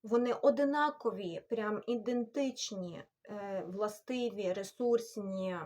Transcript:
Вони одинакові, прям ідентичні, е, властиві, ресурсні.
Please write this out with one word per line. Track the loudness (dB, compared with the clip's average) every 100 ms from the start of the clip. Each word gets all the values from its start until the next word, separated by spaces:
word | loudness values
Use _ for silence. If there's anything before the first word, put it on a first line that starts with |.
Вони | 4 4 4
одинакові, | 6 6 6 4 4 2 2 -4 -2 -6 -6 -4
прям | -2 0 -2 -2
ідентичні, | -2 0 0 0 0 -2 -2 -6 -6 -8 -10 -14 _
е, | -14 -10 -6 -6 -6
властиві, | -2 -2 -4 -4 -2 -2 -2 -2
ресурсні. | -2 -4 -2 2 2 0 -8 -6 -4 -4 -6